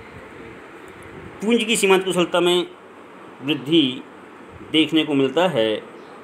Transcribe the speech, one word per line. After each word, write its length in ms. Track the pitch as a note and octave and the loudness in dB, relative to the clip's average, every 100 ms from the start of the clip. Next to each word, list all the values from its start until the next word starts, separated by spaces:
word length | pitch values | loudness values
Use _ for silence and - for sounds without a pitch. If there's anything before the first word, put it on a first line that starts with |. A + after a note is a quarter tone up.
| - - - - A2+ - - - - - - - - - | -20 -20 -20 -18 -18 -18 -20 -20 -20 -20 -20 -18 -18 -8
पूंजी 240 | G3+ A#3 G#3+ | 0 0 2
की 100 | A#3 | 2
सीमांत 300 | G3 F#3+ F#3+ | 4 4 4
कुशलता 340 | F3 E3+ F3+ | 0 2 2
में 280 | F3 F3 E3+ - - - - - - - | 4 2 0 -8 -20 -20 -20 -20 -20 -8
वृद्धि 600 | C3 D3+ B2+ E3 C3+ C3 - - - - - - - | -4 -4 2 4 4 -2 -12 -20 -20 -20 -20 -18 -2
देखने 340 | D#3 D3+ D#3+ D3 | 0 2 2 2
को 80 | |
मिलता 340 | C#3 C3+ C3+ F3+ | 2 2 2 2
है 360 | C3+ A2 G#2 - - - - | 2 0 -2 -8 -18 -20 -20